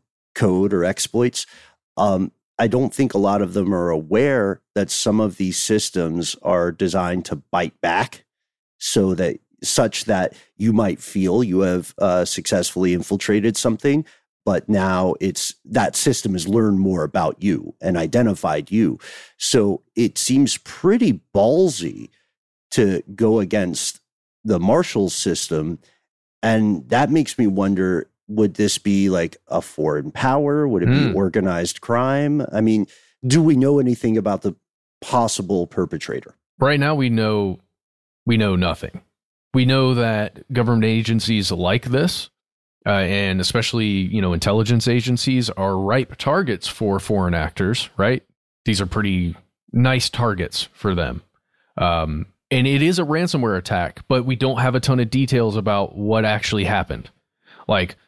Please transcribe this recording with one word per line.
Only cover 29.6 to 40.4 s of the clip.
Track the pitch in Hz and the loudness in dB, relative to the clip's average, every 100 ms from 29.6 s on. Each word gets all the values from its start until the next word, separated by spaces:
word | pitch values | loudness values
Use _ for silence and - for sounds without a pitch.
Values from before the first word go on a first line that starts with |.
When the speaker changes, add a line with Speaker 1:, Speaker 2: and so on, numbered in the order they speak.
Speaker 1:
foreign | - - 76 73 73 | -4 -4 -2 -2 -4
power? | - 131 139 143 147 147 | -2 0 0 0 0 0
Would | 101 | 2
it | 85 | 2
be | 135 131 | 2 2
Speaker 2:
Hmm. | 95 | 0
Speaker 1:
organized | 95 107 95 87 85 - | 0 0 0 -2 -4 -6
crime? | - 117 131 139 147 147 - | -2 0 0 0 0 -2 -2
I | 107 | 0
mean, | 110 107 98 - _ _ 123 | 2 2 0 -8 _ _ 0
do | 151 | 4
we | 160 135 | 6 4
know | 135 143 | 4 4
anything | 127 120 120 110 | 2 0 0 0
about | 104 98 | 0 -2
the | 101 - _ _ _ - | -4 -8 _ _ _ -18
possible | - 123 113 - 92 98 87 | -2 0 0 -2 -2 -2 -2
perpetrator? | - 87 78 - 62 - _ _ - | -2 -4 -4 -8 -10 -10 _ _ -2
Speaker 2:
Right | 135 147 | 0 2
now, | 143 151 | 0 0
we | 127 | 0
know, | 113 107 107 101 90 _ _ _ _ _ _ - | 0 0 0 -2 -6 _ _ _ _ _ _ 0
we | 113 | 2
know | 104 90 | 2 2
nothing. | 87 76 - - _ _ _ _ _ | 0 -4 -8 -14 _ _ _ _ _
We | 131 127 | 0 2
know | 135 131 123 | 4 2 2
that | 117 107 104 - | 0 0 -4 -8